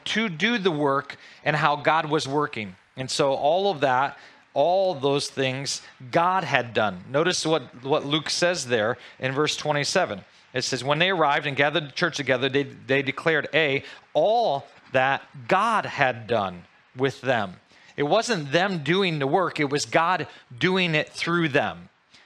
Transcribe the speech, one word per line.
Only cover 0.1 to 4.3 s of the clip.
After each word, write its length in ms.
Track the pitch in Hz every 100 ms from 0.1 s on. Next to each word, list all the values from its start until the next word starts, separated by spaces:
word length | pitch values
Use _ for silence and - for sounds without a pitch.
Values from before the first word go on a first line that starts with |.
| 214 220
do 300 | 156 208 240
the 140 | 185
work, 440 | 151 147 135 139 - - - -
and 100 | 151
how 220 | 151 143
God 320 | 135 156 156
was 180 | 156 135
working. 480 | 143 143 - 104 92 _ -
And 120 | 131
so 240 | - 143
all 380 | 135 143 175 202
of 80 | 156
that, 380 | 135 123 139 - -